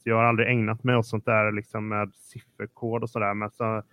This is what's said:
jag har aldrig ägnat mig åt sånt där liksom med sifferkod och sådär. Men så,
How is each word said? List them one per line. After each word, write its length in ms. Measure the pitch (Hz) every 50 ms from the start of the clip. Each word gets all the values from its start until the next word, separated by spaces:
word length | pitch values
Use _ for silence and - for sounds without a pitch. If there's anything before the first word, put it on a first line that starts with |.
| -
jag 120 | 117 113
har 80 | 113 117
aldrig 260 | 120 117 113 117 113
ägnat 340 | 123 117 110 107 110 110 -
mig 120 | 127 123
åt 100 | 120 110
sånt 200 | - - 104 -
där 260 | - 110 110 107 107
liksom 360 | 104 104 101 - - 107 107
med 260 | 107 104 104 104 98 -
sifferkod 880 | _ - - - 113 - _ _ - 107 113 _ - 120 117 113 117 117
och 60 | 117
sådär. 240 | - 117 104 101 101
Men 160 | 104 107 107
så, 320 | - - 120 110 110 110 - _